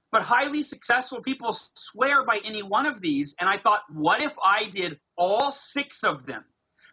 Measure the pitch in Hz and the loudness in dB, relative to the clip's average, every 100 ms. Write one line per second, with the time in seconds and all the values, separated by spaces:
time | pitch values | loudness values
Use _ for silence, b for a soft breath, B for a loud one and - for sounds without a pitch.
0 | _ 220 - 240 285 302 294 - - 240 | _ 0 2 2 2 -2 -6 -10 0 0
1 | 247 247 - 269 233 - - - - 202 | 0 -6 -6 -4 -4 -6 -10 -12 -12 -2
2 | 269 285 226 214 208 214 196 214 294 226 | 2 2 2 -2 -2 -8 -2 0 0 -2
3 | 180 139 143 - 180 196 220 208 - 151 | -2 0 -2 -2 0 2 4 2 0 -2
4 | 156 220 294 - 190 208 214 185 175 147 | 2 2 0 2 2 2 0 -4 -4 -6
5 | _ - 180 214 277 277 - 285 269 - | _ 0 2 4 2 -2 -6 -4 -4 -2
6 | 202 151 127 110 - _ _ _ b | -2 -2 -8 -12 -14 _ _ _ b